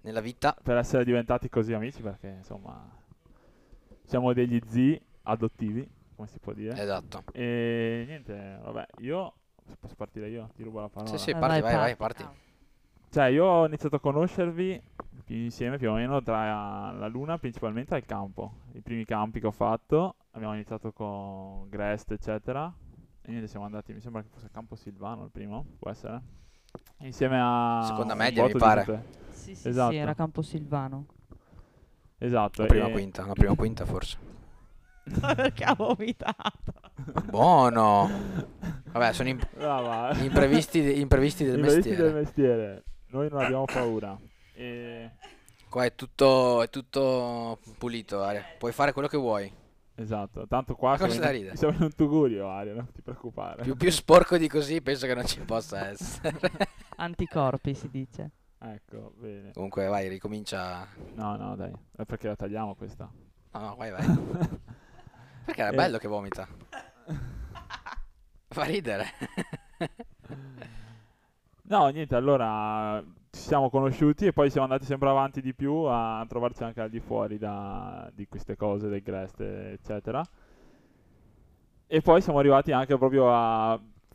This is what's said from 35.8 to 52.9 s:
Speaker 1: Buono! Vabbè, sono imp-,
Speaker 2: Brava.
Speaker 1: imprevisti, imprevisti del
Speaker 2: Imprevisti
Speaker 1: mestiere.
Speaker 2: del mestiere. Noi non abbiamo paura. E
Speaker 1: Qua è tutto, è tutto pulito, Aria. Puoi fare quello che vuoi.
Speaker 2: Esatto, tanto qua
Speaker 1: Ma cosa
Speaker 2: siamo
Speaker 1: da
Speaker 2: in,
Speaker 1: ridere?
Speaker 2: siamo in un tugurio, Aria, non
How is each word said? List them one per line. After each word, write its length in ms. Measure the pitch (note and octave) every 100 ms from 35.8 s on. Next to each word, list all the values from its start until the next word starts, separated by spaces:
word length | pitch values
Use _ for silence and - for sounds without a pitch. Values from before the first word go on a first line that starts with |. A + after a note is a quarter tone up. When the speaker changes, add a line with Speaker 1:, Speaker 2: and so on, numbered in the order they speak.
| A3 G#3 G#3+ B3 - - - - - - - - C3 - G#2
Speaker 1:
Buono! 840 | G2+ C#3+ E3 B2+ A#2 G#2+ G2+ G2 G2+ - F3+ - - - D#3 -
Vabbè, 220 | A#2+ A#2+
sono 160 | - C3
imp-, 260 | B2+ - -
Speaker 2:
Brava. 560 | D3 C#3 A#2+ A2+ B2 -
Speaker 1:
imprevisti, 840 | C3+ - C#3 D#3 D#3 E3+ C#3+ C#3
imprevisti 460 | C#3 C3+ C#3+ - C#3+
del 100 | C3
Speaker 2:
Imprevisti 340 | D3 D#3 F#3
Speaker 1:
mestiere. 220 | F3+ D#3+
Speaker 2:
del 100 | D3+
mestiere. 600 | D3+ - C3+ A#2 G#2 F#2+ - - -
Noi 200 | B2+ D3
non 120 | C#3+
abbiamo 220 | B2+ C3 C3+
paura. 540 | C3 A#2+ A2 G#2 G2 - - -
E 580 | - B2 A#2+ A#2+ A#2 A#2 - - - - _ -
Speaker 1:
Qua 160 | B2+ B2
è 80 | -
tutto, 640 | C3 - C3+ C3 B2+ A#2+
è 60 | A#2
tutto 880 | C#3 B2 - C3+ B2+ A#2+ A#2 A#2 A2 - A2
pulito, 440 | A#2+ A#2 G#2+ G2+
Aria. 200 | G2 G2+ - -
Puoi 140 | A#2+
fare 180 | A2+ C#3+
quello 160 | C#3 C#3+
che 80 | D3+
vuoi. 320 | B2+ G#2+ G2 - _ _ _ -
Speaker 2:
Esatto, 500 | A2 G#2+ G2+ - -
tanto 300 | B2 C3 B2
qua 160 | B2+
Speaker 1:
Ma 60 | C#3
cosa 120 | F#3+
Speaker 2:
siamo 140 | A#2 D3+
Speaker 1:
da 60 |
Speaker 2:
in, 60 | C3
Speaker 1:
ridere? 180 | F#2+ -
Speaker 2:
siamo 180 | D3+ D#3+
in 60 |
un 120 | D#3+ D3
tugurio, 540 | D3+ D#3 C#3 G#2 G2
Aria, 240 | F#2+ G#2
non 180 | A2 B2